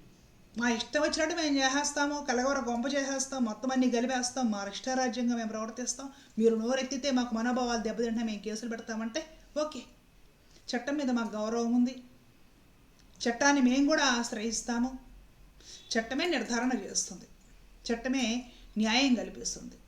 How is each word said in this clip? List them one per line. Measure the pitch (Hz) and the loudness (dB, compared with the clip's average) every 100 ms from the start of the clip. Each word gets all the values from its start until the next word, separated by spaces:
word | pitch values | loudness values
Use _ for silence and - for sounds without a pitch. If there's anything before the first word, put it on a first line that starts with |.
| - - - - - 220 | -20 -20 -20 -20 -14 -2
మా | 240 | 0
ఇష్టం | 226 - 302 | 0 0 0
వచ్చినట్టు | 311 311 320 | 0 2 0
మేము | 339 311 277 | 0 0 2
చేసేస్తాము, | 262 285 294 - 285 294 277 | 2 2 0 0 0 0 -2
కలగవర | 247 262 269 | 0 2 0
గొంప | 240 233 269 | 0 -2 0
చేసేస్తాం, | 277 269 269 - 269 | -2 -2 -2 -4 -2
మొత్తం | 233 214 254 | -2 -2 0
అన్ని | 254 254 | 2 4
గలిపేస్తాం, | 233 254 254 247 - 247 | 2 2 0 -2 -2 0
మా | 202 | -2
ఇష్టారాజ్యంగా | 196 196 - 262 254 240 240 233 | -4 -6 -4 0 0 0 0 0
మేము | 220 | -2
ప్రవర్తిస్తాం. | 220 220 240 240 - 277 - - - | -6 -6 -6 -6 -6 -10 -16 -8 2
మీరు | 226 | 4
నోరెత్తితే | 226 226 262 262 277 285 | 4 2 0 0 -2 0
మాకు | 254 247 | 2 2
మనోభావాలు | 226 240 247 247 233 | 0 0 0 0 0
దెబ్బతింటే | 214 208 233 226 | -2 -2 -2 0
మేము | 226 208 | -2 -4
కేసులు | 214 214 240 | -6 -6 -6
పెడతామంటే | 226 - 220 226 302 320 - - 285 | -8 -6 -6 -4 -4 -6 -12 -8 -4
ఓకే, | 302 269 - - - - - - - - - 247 | -4 -6 -14 -20 -20 -20 -20 -20 -20 -18 -6 -4
చట్టం | 247 294 | -2 0
మీద | 262 | 0
మాకు | 240 214 208 | 0 -2 -2
గౌరవం | 214 233 233 | -2 0 2
ఉంది, | 247 247 262 - - - - - - - - - - - - | 4 4 0 -14 -20 -20 -20 -20 -20 -20 -20 -20 -20 -20 -6
చట్టాన్ని | 240 233 285 285 | -4 2 4 6
మేము | 247 262 285 | 6 6 4
కూడా | 311 | 4
ఆశ్రయిస్తాము. | 277 240 233 214 226 220 - 233 254 262 - - - - - - - - - | 4 2 0 -4 -4 -4 -2 -2 -2 -4 -14 -20 -20 -20 -20 -20 -20 -20 -4
చట్టమే | 226 220 269 349 | -2 0 0 0
నిర్ధారణ | 285 202 240 254 226 | 0 0 0 2 0
చేస్తుంది, | 196 - - 185 - - - - - - - | -2 -4 -4 -8 -16 -20 -20 -20 -20 -12 -4
చట్టమే | 226 262 269 220 247 - - - - | -4 0 0 0 -2 -4 -14 -8 0
న్యాయం | 220 233 277 | 2 4 4
కల్పిస్తుంది, | 233 185 - - - - - | 4 0 -8 -8 -8 -12 -18